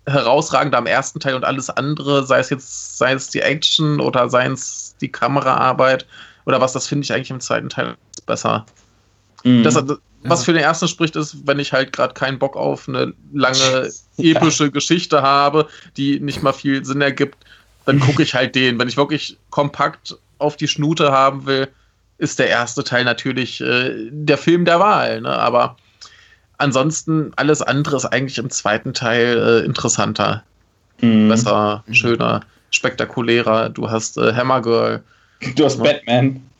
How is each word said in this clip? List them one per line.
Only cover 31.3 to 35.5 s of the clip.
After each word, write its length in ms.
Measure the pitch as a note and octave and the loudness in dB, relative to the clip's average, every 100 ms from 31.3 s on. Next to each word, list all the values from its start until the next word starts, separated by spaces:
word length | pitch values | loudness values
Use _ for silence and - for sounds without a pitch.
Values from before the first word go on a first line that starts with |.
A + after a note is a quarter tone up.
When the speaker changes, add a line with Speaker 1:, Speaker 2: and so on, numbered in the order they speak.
Speaker 1:
Besser, 520 | A2+ A2+ G#2 G#2 A2 A2+ | 4 2 2 0 -2 -2
Speaker 3:
Mhm. 80 | |
Speaker 1:
schöner, 460 | A2+ A#2+ A#2 A#2 A2 - _ - | 0 0 0 0 -2 -6 _ -6
spektakulärer. 1000 | - C3 - A#2+ - A#2 A#2 A2 A2 A2+ | -2 -2 -2 -4 -2 2 2 4 2 0
Du 200 | A2+ A2+ | -4 -4
hast, 280 | A2+ - - | -4 -4 0
äh, 160 | A#2+ | 0
Hammer 260 | A#2 C3 C3 | 2 2 0
Girl. 420 | A2+ A#2 A2+ A2+ - _ _ _ C3 | 2 0 0 -4 -10 _ _ _ -8